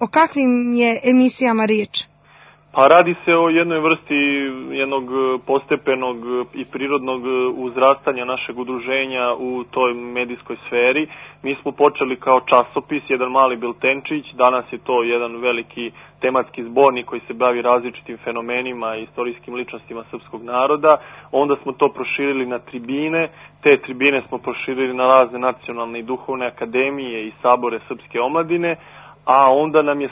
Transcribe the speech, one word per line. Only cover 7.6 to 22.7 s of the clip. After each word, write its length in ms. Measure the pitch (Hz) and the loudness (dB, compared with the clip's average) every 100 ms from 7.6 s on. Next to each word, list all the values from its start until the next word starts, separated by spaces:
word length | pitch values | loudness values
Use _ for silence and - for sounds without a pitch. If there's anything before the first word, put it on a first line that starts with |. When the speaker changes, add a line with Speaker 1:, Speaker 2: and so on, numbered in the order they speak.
| 127 123 131 135 - 127 | -6 2 2 2 0 -4
Speaker 2:
našeg 340 | 123 127 - 123 | -4 -6 -8 -10
udruženja 760 | 123 127 120 135 135 131 123 120 | -8 -8 -4 -4 -4 -4 -2 -2
u 260 | 127 127 120 | -4 -6 -6
toj 240 | - 127 | -2 -2
medijskoj 640 | 120 120 123 123 120 - 117 - | -2 -8 -6 -6 -8 -12 -14 -4
sferi. 420 | 120 123 135 156 - - - | 0 2 2 -2 -8 -20 -12
Mi 140 | 135 139 | -8 -6
smo 100 | - | -6
počeli 440 | 139 147 - 131 127 | 2 2 4 -4 -2
kao 240 | - 131 | 2 2
časopis, 600 | - 127 120 - - 147 - | 4 2 4 -2 -6 -8 -4
jedan 220 | 131 127 | -4 0
mali 260 | 131 131 123 | 2 2 2
biltenčić, 680 | 120 117 131 135 135 156 135 | -6 -4 -2 -2 -4 -8 -8
danas 300 | 123 127 127 117 | 2 2 2 -4
je 60 | 117 | -10
to 240 | - 123 | -2 0
jedan 340 | 117 120 120 117 | 2 -2 -4 -4
veliki 540 | 123 117 113 - 117 - - _ | -2 -2 -6 -10 -10 -12 -20 _
tematski 440 | 131 131 120 - | -2 0 -2 -6
zbornik 420 | 117 120 139 123 120 | -4 4 4 4 -6
koji 140 | 120 - | -10 -10
se 80 | |
bavi 280 | 117 127 120 | -2 0 0
različitim 560 | 120 123 120 113 - 117 | 2 2 0 -12 -14 -12
fenomenima 720 | - 117 117 123 127 123 113 110 | -8 -8 -6 -6 -6 -6 -6 -8
i 60 | |
istorijskim 520 | 110 - 120 120 - | -10 -8 -8 -8 -12
ličnostima 500 | 123 123 117 - 117 117 | -10 -10 -12 -14 -16 -14
srpskog 320 | 120 - 113 | -16 -14 -16
naroda. 540 | 117 123 139 151 156 147 - - - | -6 -2 0 2 4 4 2 -20 -4
Onda 240 | 135 143 139 | 0 0 0
smo 100 | - | -4
to 160 | 127 143 | 0 0
proširili 580 | - 127 - 143 135 127 | 0 -8 -4 -2 -2 -4
na 120 | 120 | -6
tribine, 680 | - | -8